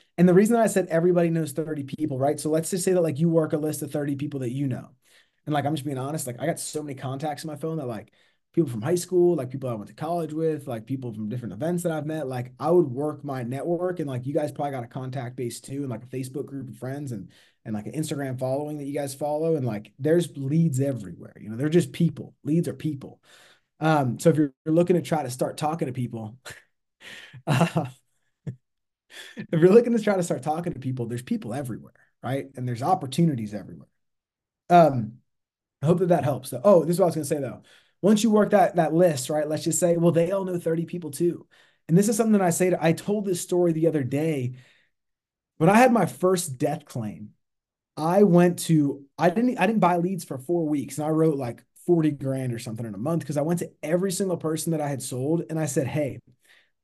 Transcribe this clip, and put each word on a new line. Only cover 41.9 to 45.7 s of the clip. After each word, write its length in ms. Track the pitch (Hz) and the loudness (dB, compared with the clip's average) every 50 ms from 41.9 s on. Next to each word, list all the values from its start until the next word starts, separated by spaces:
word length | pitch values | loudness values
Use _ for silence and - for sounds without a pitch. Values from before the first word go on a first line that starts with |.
| 160 175 | 4 4
this 120 | 208 220 | 6 4
is 80 | 240 214 | 2 2
something 160 | 233 220 214 | 4 4 4
that 80 | 202 | 4
I 80 | 190 170 | 4 2
say 200 | 165 - 185 185 | 2 2 2 2
to, 120 | 175 - 151 | 2 2 2
I 80 | 165 | 2
told 340 | 165 160 - - 208 214 196 | 2 2 -2 -2 -2 -2 -2
this 160 | 202 180 170 | -2 -4 -4
story 300 | - - 180 175 175 175 | -4 -2 0 2 2 2
the 160 | 165 160 160 165 | 2 2 2 2
other 160 | 151 151 135 | 2 2 0
day. 520 | 120 135 139 156 165 156 135 123 127 127 - - _ _ _ _ _ _ _ _ _ _ _ _ _ _ _ _ _ _ _ | 0 -2 -2 0 0 -2 -2 -4 -6 -8 -10 -18 _ _ _ _ _ _ _ _ _ _ _ _ _ _ _ _ _ _ _
When 120 | 156 | 4
I 80 | 175 | 6